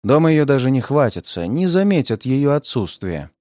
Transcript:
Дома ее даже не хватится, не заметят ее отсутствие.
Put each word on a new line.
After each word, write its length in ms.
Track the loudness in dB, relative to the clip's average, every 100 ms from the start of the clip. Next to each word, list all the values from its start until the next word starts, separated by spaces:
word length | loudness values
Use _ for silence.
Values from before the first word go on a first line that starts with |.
Дома 280 | 4 4 4
ее 140 | 2 2
даже 240 | 2 2
не 120 | 0
хватится, 680 | 0 0 0 -2 -8 -6 -4
не 200 | -2 0
заметят 580 | 2 2 0 0 -4 -2
ее 260 | 0 0
отсутствие. 800 | 0 -2 -4 -4 -6 -8 -8 -10 _